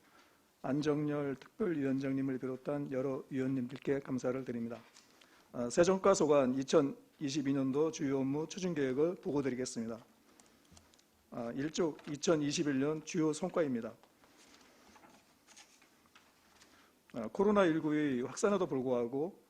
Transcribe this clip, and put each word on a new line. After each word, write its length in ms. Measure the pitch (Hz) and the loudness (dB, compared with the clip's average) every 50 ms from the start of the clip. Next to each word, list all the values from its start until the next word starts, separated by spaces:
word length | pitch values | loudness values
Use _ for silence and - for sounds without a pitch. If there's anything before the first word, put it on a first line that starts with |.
| _ _ _ - - _ _ _ _ _ _ _ | _ _ _ -20 -20 _ _ _ _ _ _ _
안정열 760 | - 143 131 151 143 151 147 151 151 147 147 147 143 139 131 | -4 -2 -2 0 0 0 0 0 0 -2 -2 -2 -2 -4 -6
특별위원장님을 1000 | - - - _ - 220 185 165 147 135 139 131 135 139 135 135 135 135 139 131 | -8 -12 -12 _ -4 -2 -2 0 0 0 0 0 0 0 -2 -2 -2 -2 -2 -2
비롯한 540 | 127 - 127 131 127 - 147 147 147 143 135 | -4 -4 -6 -8 -6 -4 -4 -4 -4 -4 -4
여러 320 | 135 127 131 139 131 139 - - | -4 -2 -2 -2 -4 -6 -6 -6
위원님들께 680 | 151 131 131 131 135 131 123 123 127 127 - 147 139 135 | -4 -2 -2 -2 -2 -2 -4 -4 -8 -4 -2 -2 -2 -2
감사를 440 | - - 131 123 - 127 123 135 127 | -2 -4 -4 -2 -2 -2 -2 -2 -4
드립니다. 340 | 131 120 120 117 117 117 110 113 - - - - _ _ - - _ - - _ _ - | -6 -6 -6 -6 -8 -8 -12 -14 -18 -20 -20 -20 _ _ -20 -20 _ -20 -20 _ _ -8
아, 180 | - 120 120 | -6 -6 2
세종과 420 | - 175 175 175 190 190 - 196 190 | 4 4 6 6 4 4 6 4 6
소관 400 | - 160 147 151 143 131 123 127 | 6 6 6 6 6 4 4 2
이천이십이 960 | 135 139 - - 165 143 139 123 - - _ _ - 156 139 135 156 131 139 | 0 2 4 4 4 4 4 0 -8 -16 _ _ -6 -6 -4 -2 -2 0 0
년도 380 | 139 139 135 131 127 147 156 160 | 0 0 0 0 2 2 0 0
주요 300 | 156 - 160 135 139 135 | 0 -2 -2 -2 0 0
업무 260 | 131 135 139 151 160 | 0 0 -2 -2 -4
추진 280 | 156 - 190 180 180 170 | -6 -6 -6 -4 -2 -2
계획을 400 | 151 139 131 127 135 156 170 190 | 0 0 0 2 2 2 2 0
보고드리겠습니다. 840 | - - 190 135 147 131 135 127 120 127 123 - 120 113 113 117 110 - - _ _ _ _ _ - - _ _ _ _ _ - - - _ _ _ _ _ _ _ _ _ | -2 -4 -2 -2 0 0 0 -2 -2 -4 -6 -6 -6 -6 -8 -8 -12 -14 -20 _ _ _ _ _ -20 -20 _ _ _ _ _ -20 -20 -20 _ _ _ _ _ _ _ _ _
아, 200 | - 127 117 117 120 | -10 -10 -8 -6 -6
일 160 | 135 139 156 | -6 -6 -4
쪽 260 | - - 180 156 143 - - | -2 -2 -2 -2 -2 -6 -8
이천이십일 720 | 170 147 135 - - 170 151 147 143 143 175 156 147 139 131 | -10 -8 -2 2 2 4 4 2 0 0 0 0 0 0 2
년 240 | 135 151 156 156 156 | 0 0 -2 -4 -6
주요 280 | - - 180 156 156 151 | -4 -2 0 0 0 0
성과입니다. 580 | - 185 180 - 185 160 143 127 117 117 110 110 - - - _ _ - - _ - - - - - - - - - - - - - - - - - _ _ _ _ _ - - - - - - _ _ _ _ _ _ _ - - _ _ _ _ _ _ _ - - - - - - _ _ _ _ - - | -2 -4 -2 0 0 0 0 0 -2 -4 -8 -12 -16 -20 -20 _ _ -20 -20 _ -20 -20 -20 -20 -20 -20 -20 -20 -20 -20 -20 -20 -20 -20 -20 -20 -20 _ _ _ _ _ -20 -20 -20 -20 -20 -20 _ _ _ _ _ _ _ -20 -20 _ _ _ _ _ _ _ -20 -20 -20 -20 -20 -20 _ _ _ _ -12 -10
아, 140 | 123 107 110 - | -8 -8 -4 -2
코로나 320 | - 196 214 208 202 190 | 0 2 4 6 6 6
일구의 560 | 170 156 160 151 156 151 151 151 143 131 120 | 6 4 2 0 0 0 2 2 0 0 -2
확산에도 460 | 123 131 - - - 202 208 185 185 | -2 -4 -2 0 2 2 2 2 0
불구하고, 760 | 139 147 131 123 131 127 120 120 117 135 139 156 190 - - _ | 0 -2 -2 0 0 0 0 0 -2 -2 -4 -4 -4 -6 -12 _